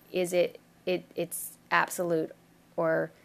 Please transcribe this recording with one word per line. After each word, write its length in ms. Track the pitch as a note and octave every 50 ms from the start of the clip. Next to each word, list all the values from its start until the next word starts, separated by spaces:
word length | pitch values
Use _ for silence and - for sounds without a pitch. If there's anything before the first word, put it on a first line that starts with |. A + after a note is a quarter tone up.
| - - -
is 180 | F3+ F3+ F3
it, 260 | F3 F3 E3+ - - - _ _ _ _ _
it, 180 | F#3 F3+ F3 - - -
it's 400 | - E3+ E3+ - - - - - - _ _
absolute 640 | F3 E3+ D#3+ - - - F3+ E3+ E3+ D#3+ D#3+ - - - _ _ _ _ _ _ _
or 340 | - E3 D#3+ D#3+ E3 E3 D#3+ - -